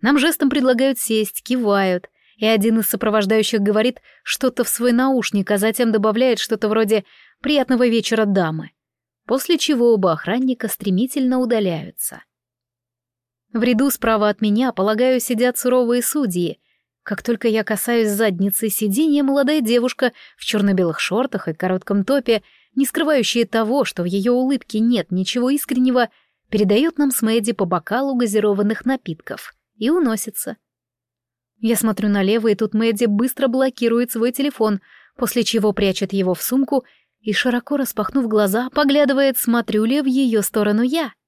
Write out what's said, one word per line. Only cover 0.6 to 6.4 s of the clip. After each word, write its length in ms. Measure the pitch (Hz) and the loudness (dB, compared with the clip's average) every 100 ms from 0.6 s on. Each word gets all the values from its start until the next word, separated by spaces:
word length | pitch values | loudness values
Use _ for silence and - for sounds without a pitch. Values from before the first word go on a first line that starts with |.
| 254 247 269 262 | 2 2 2 0
сесть, 440 | - 220 214 - | -2 -2 -2 -6
кивают, 680 | - 254 220 202 190 180 - _ _ _ | -4 -2 0 2 2 -2 -6 _ _ _
и 80 | 214 | 0
один 340 | 220 208 226 | 2 2 0
из 60 | 208 | 0
сопровождающих 720 | 202 233 214 196 220 214 220 | -2 0 0 2 2 2 0
говорит 420 | 202 214 233 - _ _ | 0 2 0 -4 _ _
что-то 400 | - - 262 247 | -10 -2 -2 -2
в 60 | 233 | -4
свой 220 | - 240 | 0 0
наушник, 580 | 240 262 262 202 202 190 | 2 2 0 0 -2 0
а 60 | 208 | 0
затем 340 | 214 226 240 | 0 0 0
добавляет 480 | 220 214 214 254 | 2 0 2 0
что-то 300 | 233 | 0